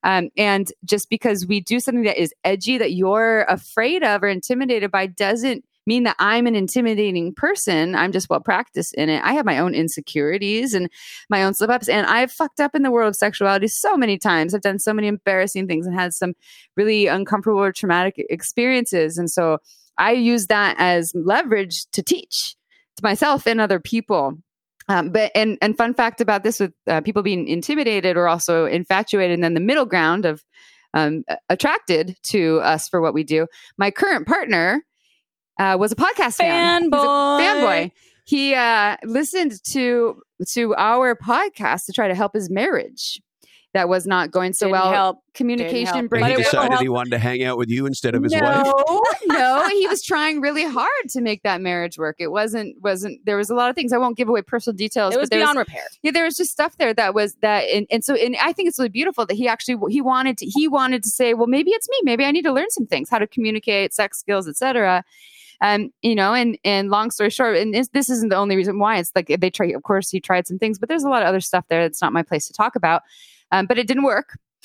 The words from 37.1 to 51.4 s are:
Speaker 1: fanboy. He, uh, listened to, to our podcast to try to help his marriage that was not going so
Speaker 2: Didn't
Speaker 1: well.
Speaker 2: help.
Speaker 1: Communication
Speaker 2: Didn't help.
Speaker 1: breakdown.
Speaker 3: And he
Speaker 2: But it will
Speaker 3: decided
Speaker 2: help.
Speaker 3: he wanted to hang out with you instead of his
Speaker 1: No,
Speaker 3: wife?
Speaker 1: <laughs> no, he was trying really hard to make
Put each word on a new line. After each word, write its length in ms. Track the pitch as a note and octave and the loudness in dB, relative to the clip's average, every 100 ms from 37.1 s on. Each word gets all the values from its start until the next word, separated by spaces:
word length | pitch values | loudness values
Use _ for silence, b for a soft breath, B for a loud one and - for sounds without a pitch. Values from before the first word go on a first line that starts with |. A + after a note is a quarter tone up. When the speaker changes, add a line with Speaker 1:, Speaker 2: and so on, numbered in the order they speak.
| C#4+ C#4+ C#4+ | 2 2 2
Speaker 1:
fanboy. 520 | F4+ G4+ A#3 E3+ F3 - b b - | 2 2 2 2 -2 -8 b b -2
He, 300 | C#4+ C#4 C4 | 0 2 2
uh, 420 | A#3+ A3 G#3 - | 2 2 2 -2
listened 500 | A3+ B3 D4+ F#4 D#4 G3+ - | -2 -2 -2 0 -2 -4 -6
to, 500 | C4+ B3 A#3+ A#3 - _ - F3+ | -2 2 2 2 -2 _ -12 -6
to 260 | A#3+ A3+ - | -2 0 2
our 400 | G#3 A#3+ B3+ A#3 | 2 2 2 0
podcast 720 | G3+ B3+ G4+ - F3+ E3 - | 0 0 0 -2 -2 -2 -4
to 80 | |
try 140 | F#3+ G#3 | -2 0
to 80 | F#3 | 0
help 180 | G3+ | -2
his 160 | G#3+ F3+ | -2 -4
marriage 720 | G3 D4+ C4 - - - - _ _ b b b | -2 0 -2 -4 -10 -10 -10 _ _ b b b
that 160 | F#3+ F3 | -2 0
was 180 | F#3 F3+ | 0 0
not 240 | F#3 D3+ | -2 0
going 220 | F#3 F#3 | -2 -2
so 140 | F#3 G3 | -2 0
Speaker 2:
Didn't 40 | |
Speaker 1:
well. 180 | F#3+ F#3 | 2 2
Speaker 2:
help. 280 | G3 F#3+ F3+ _ | 2 2 -2 _
Speaker 1:
Communication 520 | - A#3+ A#3+ A#3+ B3 - | -4 -2 -2 -2 -2 -2
Speaker 2:
Didn't 100 | B3+ | -2
help. 140 | A#3+ | -2
Speaker 1:
breakdown. 220 | - - | 0 2
Speaker 3:
And 0 | |
he 0 | |
Speaker 2:
But 0 | |
it 60 | - | 2
will 60 | - - | 2 2
Speaker 3:
decided 100 | - | 2
Speaker 2:
help. 100 | B3+ | 2
Speaker 3:
he 80 | C3 | 0
wanted 200 | B2 B2 | -2 -2
to 80 | A#2+ | -2
hang 240 | A#2+ B2+ | 0 0
out 140 | B2+ B2 | -2 -2
with 120 | A#2 | -2
you 160 | A#2+ C#3 | -2 -2
instead 300 | C3 B2 B3+ | -2 -2 0
of 80 | |
his 80 | D4 | 0
Speaker 1:
No, 80 | D#4 | 2
Speaker 3:
wife? 760 | C#4+ C#4 C#4 C#4 D4+ F#4 A#4+ - | 2 2 2 2 2 2 0 0
Speaker 1:
<laughs> 40 | G4 | -2
no, 400 | D4 B3+ C4+ E4 | 2 2 2 2
he 160 | G4+ F#4+ | 2 2
was 140 | F#4+ | 0
trying 380 | - D#4+ D4+ D4+ | -2 -2 0 0
really 240 | C#4+ D4+ | -2 -2
hard 460 | D#4+ B3 E4 C#5 D#4 | -2 0 0 -2 -4
to 120 | C4 | -4
make 220 | A#3 G#3 | -2 -2